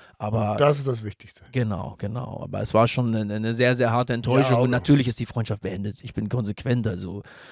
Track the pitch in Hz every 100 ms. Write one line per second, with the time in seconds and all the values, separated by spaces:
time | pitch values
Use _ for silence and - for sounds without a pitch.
0 | - _ 107 113 104 104 143 143 135 120
1 | 107 - - - - 127 113 92 92 -
2 | 101 120 127 - - 98 107 107 120 -
3 | 120 110 104 107 110 117 123 123 120 117
4 | 123 120 113 127 135 123 123 123 - 143
5 | 123 113 117 - 110 101 - 95 101 98
6 | - - 107 123 104 104 135 123 110 90
7 | 92 101 - - -